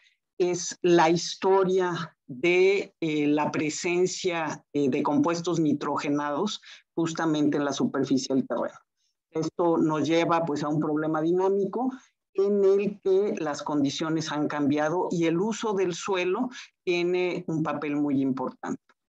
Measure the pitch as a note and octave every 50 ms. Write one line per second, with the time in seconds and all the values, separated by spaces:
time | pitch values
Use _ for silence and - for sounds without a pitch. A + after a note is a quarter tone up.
0 | _ _ _ _ _ _ _ - F3+ F3+ F3+ F3 - - - - - F3 F3 E3+
1 | D#3+ E3 F3 E3 - - - - - F#3+ F#3+ G3 F#3+ F#3 F#3 F#3+ F3+ F3+ F3 E3+
2 | E3+ - _ _ _ - C#3+ B2 - E3+ F3 F3+ F#3 F#3+ G3+ G3 - - _ -
3 | E3+ D#3+ D3+ D3+ D3 D3 D3 D3+ D3 C#3+ - C#3 D#3 D3+ D3+ - - F3 F3 F3
4 | F#3 F3+ - - - F#3 E3+ E3 D#3+ D3 C#3 - _ _ - C#3+ C#3+ C3+ C3+ C#3+
5 | - E3 D3 D3 D3 E3+ E3+ E3+ E3+ F3+ E3+ D#3+ D#3+ D3 D3 D3 D3 D3 C#3+ -
6 | - D3 C#3+ D3 D3 D3 D3 C#3 G3 G#3 - - - - - - _ _ - E3
7 | E3 D#3+ E3 F3 E3 D#3+ D3+ D3+ D3 D3 C#3+ D3+ C#3+ C#3+ C3 - B2+ A#2+ - C#3
8 | C#3+ - C#3 B2+ - - C3+ C3 - - - - - - - - _ _ _ _
9 | _ _ _ _ _ _ - D#3+ D#3+ D#3+ - - F3 E3+ E3 E3 E3 D#3 D#3 D3+
10 | C#3 D3 E3 E3+ E3 D#3+ E3+ E3 E3 C#3+ C#3+ D3 D#3 D3 D3+ D3+ D#3 D#3 D3+ D3+
11 | D#3 D#3 D#3 D#3 D#3 E3 F3 F3+ F#3 F#3+ G3 G3+ G3 G3 F#3+ A3 B3+ C4 C4 -
12 | - _ _ _ _ _ - F#3+ G3 G3+ G#3 G3+ G3 F#3+ G3 G3+ G#3 - G3+ -
13 | - G3 F#3+ F#3+ G#3 G#3 - - D#3+ D3+ C#3+ - - - D3+ D3 C#3 C#3 - -
14 | E3+ D#3+ D#3+ D#3+ D#3 - D3 D3 D3+ D3 D3+ D3 D3 C3+ D3 D3+ D3+ D#3 E3+ F#3
15 | - - F#3+ F3 E3 E3 D#3+ E3+ G3 A3+ G#3+ - A3+ A3 G#3 F#3+ F#3+ F3 F3 -
16 | - G3+ F#3+ F#3 F3 F3+ F#3+ A3+ B3+ B3 - - - - _ _ - F#3 F3 F3
17 | F3 F3 F3+ F3+ F3+ F3+ - F3 E3+ - E3 D#3 D#3+ D#3 C#3+ C#3+ D#3 D3+ D3 D3
18 | D3 D3 C#3 C#3 C3+ C3+ B2+ C3 B2+ - - _ - F2 - - _ _ _ _
19 | _ _ _